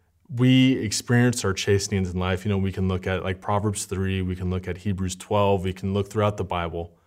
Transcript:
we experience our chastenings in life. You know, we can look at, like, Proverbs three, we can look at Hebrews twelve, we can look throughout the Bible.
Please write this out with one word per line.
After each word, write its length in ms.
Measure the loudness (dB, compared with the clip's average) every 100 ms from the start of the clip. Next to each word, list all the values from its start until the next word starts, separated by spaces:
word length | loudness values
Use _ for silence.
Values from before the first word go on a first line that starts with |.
| _ _ -10
we 440 | 2 6 6 6
experience 720 | 4 -2 -4 2 4 4 2 -2
our 80 |
chastenings 580 | -2 2 2 2 -2 -2
in 60 | -2
life. 240 | -2 -2 0
You 40 |
know, 80 | 0
we 140 | -2
can 160 | -2 -2
look 200 | -2 -2
at, 160 | -4
like, 160 | -4 -6
Proverbs 460 | -2 0 0 -4 -6
three, 360 | -4 -2 -2
we 140 | -2 -4
can 140 | -2
look 180 | -4 -4
at 120 | -6
Hebrews 360 | -4 -2 -4 -6
twelve, 480 | -2 2 4 2
we 80 | 0
can 200 | -4 -2
look 160 | -2 -2
throughout 280 | 0 0 0
the 60 |
Bible. 540 | -4 -4 -4 -6 -10 _